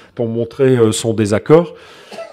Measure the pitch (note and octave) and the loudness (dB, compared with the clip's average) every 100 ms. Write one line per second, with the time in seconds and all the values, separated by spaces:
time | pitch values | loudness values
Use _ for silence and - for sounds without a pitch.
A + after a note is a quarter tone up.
0 | - - A#2 A2+ A#2 - C3 B2+ A2 G#2+ | -18 -8 -6 -4 -6 -2 2 4 2 0
1 | A#2 G#2+ G#2 G#2 - D#3 E3+ - - - | -4 -2 -2 -2 2 2 2 -8 -20 -20
2 | - - - | -20 -18 -10